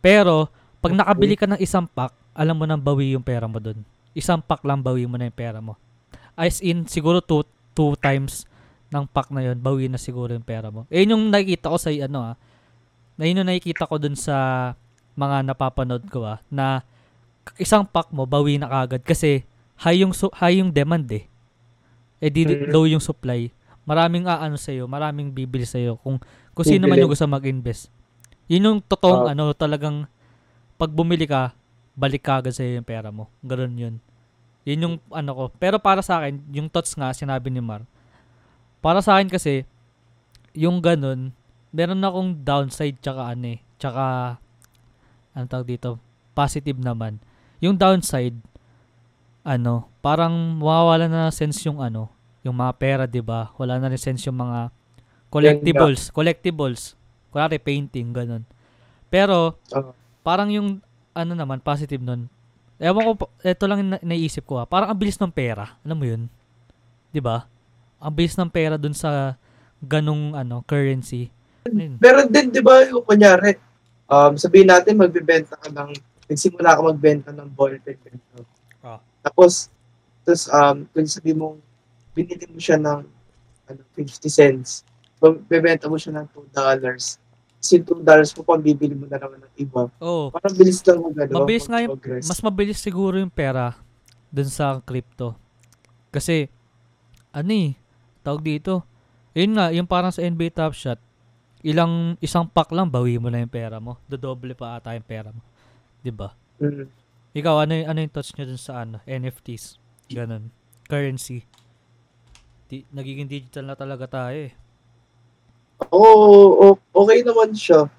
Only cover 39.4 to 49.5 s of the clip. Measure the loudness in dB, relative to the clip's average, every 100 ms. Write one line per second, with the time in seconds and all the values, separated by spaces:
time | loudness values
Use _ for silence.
39.4 | -2 -4 -6 _ _ _ _ _ _ _
40.4 | _ -4 -2 0 0 0 -2 -6 -10 -14
41.4 | _ _ _ -6 -4 -2 -2 -2 -4 -6
42.4 | -2 -2 -2 -6 -6 -6 -10 -8 -10 -8
43.4 | -10 -12 _ _ -10 -4 -4 -4 -6 -10
44.4 | _ _ _ _ _ _ _ _ _ -12
45.4 | -10 -8 -8 -8 -8 -12 _ _ _ -4
46.4 | -2 -2 -8 -6 -6 -6 -8 -10 _ _
47.4 | _ _ -2 2 4 2 0 -4 -4 -8
48.4 | -20 _ _ _ _ _ _ _ _ _
49.4 | -4